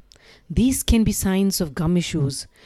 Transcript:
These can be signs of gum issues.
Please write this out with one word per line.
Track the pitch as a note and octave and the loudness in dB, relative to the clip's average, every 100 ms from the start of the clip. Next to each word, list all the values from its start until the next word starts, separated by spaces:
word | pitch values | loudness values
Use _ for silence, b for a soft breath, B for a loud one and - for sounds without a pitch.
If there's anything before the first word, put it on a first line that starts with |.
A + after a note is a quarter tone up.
| - b b b b | -16 b b b b
These | E3 B3+ C4 | 0 2 2
can | - A#3 | 2 2
be | G#3 | 2
signs | G3+ G3 F#3+ G3 - | 0 0 0 0 -2
of | D#3+ | -4
gum | C3 D#3+ F3 | -2 0 0
issues. | E3 D#3+ C3+ C3+ - b | 0 -2 -2 -4 -14 b